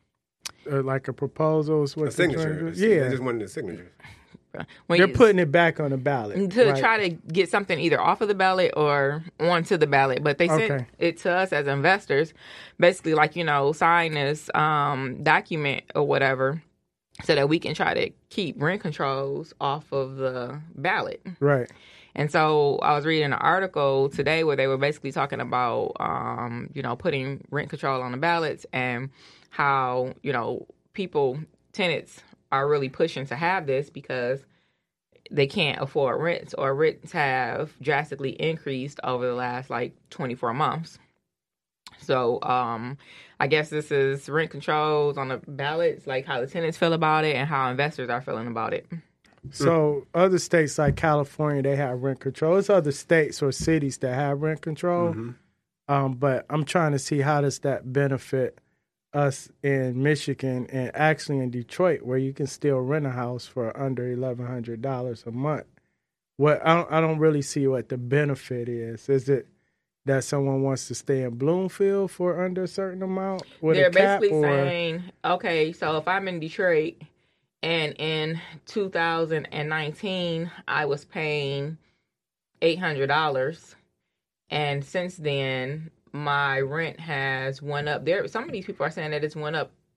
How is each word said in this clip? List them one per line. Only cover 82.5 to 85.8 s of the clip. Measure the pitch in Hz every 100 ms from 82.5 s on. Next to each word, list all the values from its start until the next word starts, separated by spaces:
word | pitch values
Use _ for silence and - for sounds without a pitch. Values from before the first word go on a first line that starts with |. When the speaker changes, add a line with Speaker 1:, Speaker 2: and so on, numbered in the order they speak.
| _
Speaker 3:
eight | 165 170
hundred | 180 147 135
dollars, | 147 156 135 131 165 - - _ _ _ _ _ _ _
and | 151 147 143 135
since | 185 180 180
then, | 151 139 135 131 127 151